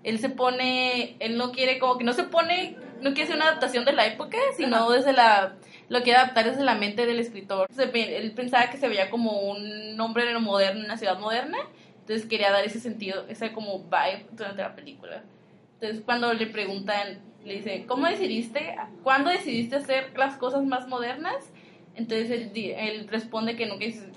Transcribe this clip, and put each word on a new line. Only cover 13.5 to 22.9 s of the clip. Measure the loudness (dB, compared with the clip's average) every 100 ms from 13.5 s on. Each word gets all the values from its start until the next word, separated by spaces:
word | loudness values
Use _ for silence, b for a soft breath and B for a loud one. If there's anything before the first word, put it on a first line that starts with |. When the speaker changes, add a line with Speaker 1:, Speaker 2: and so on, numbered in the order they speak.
Speaker 1:
como | -8 -8 -10
vibe | -2 0 0 -2 -10
durante | -12 -10 -8
la | -8 -10
película. | -18 -18 -14 -14 -16 b b b _ _
Entonces | -8 -6
cuando | -2 0 0
le | 0 -2
preguntan, | -4 -6 -6 -2 -2 -4 -8 -18 -18 -12
le | -10
dicen, | -8 -8 -4
"¿Cómo | 0 0
decidiste, | 0 -2 -2 -4 -6 -6 -8 -12 -4
cuándo | 2 4 4
decidiste | 0 0 -2 -2 -2
hacer | 0 -2 -2 0
las | -2 0
cosas | -2 0
más | 0 -2 -4
modernas?". | -4 -4 -6 -6 -6 -10 B B B B
Entonces | -10 -4 -2 0
él | -4 -4
di-, | -6 -6
él | -4 -6